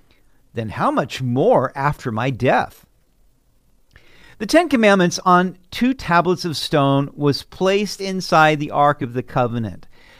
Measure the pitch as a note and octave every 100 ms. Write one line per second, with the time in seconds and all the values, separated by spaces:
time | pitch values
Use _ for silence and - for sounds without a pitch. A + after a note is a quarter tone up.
0 | _ _ _ _ _ A#2 A2 E2+ G#3+ D4
1 | C#3 - B2+ B2 F#3+ G#3 C3 - C#3+ C#3+
2 | C3 A2 C3 A#2 B2+ F3+ - - _ _
3 | _ _ _ _ _ _ _ _ _ _
4 | _ - - - G#3 D#4 D#4+ C4+ G#3+ G3
5 | F3 - F#3 F3+ F#3 - - - B3 C4
6 | - F3 E3+ F#3 F3+ C#3+ - D#3 C#3 C#3
7 | C#3+ - C#3+ C3+ - - F#3+ G3+ G#3 -
8 | G3 F#3+ F3 E3 D#3 D3+ D3 D3 C#3+ C#3+
9 | B2 A#2+ B2 C#3 A#2+ A#2 A2 E2+ - -
10 | - -